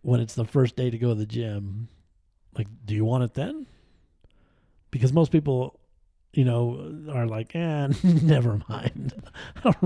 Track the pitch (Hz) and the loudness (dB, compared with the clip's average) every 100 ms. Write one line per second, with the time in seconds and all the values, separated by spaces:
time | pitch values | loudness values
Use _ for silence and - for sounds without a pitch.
0 | - 123 117 - 110 143 123 - 127 117 | 2 0 0 -4 0 2 2 0 -4 0
1 | 120 107 107 117 113 104 101 101 117 _ | 0 0 -2 -4 -4 -6 -8 -10 -12 _
2 | _ _ _ _ _ - 104 117 104 107 | _ _ _ _ _ -8 -8 -10 -6 -2
3 | 110 127 123 - 180 311 269 _ _ _ | 0 0 0 -2 -6 -8 -14 _ _ _
4 | _ _ _ _ _ _ _ _ _ 135 | _ _ _ _ _ _ _ _ _ 0
5 | 127 151 160 160 151 127 131 _ _ _ | 4 4 4 4 2 -2 -4 _ _ _
6 | _ _ _ - 127 120 120 131 156 151 | _ _ _ 0 2 2 0 -4 -10 -12
7 | 151 131 117 110 113 170 170 151 139 139 | -8 -4 -2 -4 -6 -6 -4 -2 0 2
8 | 185 160 160 143 117 107 - 107 - - | 4 4 6 4 4 -2 -4 -6 -6 -6
9 | 131 - - - - - 247 - | -10 -10 -18 -18 -16 -2 0 2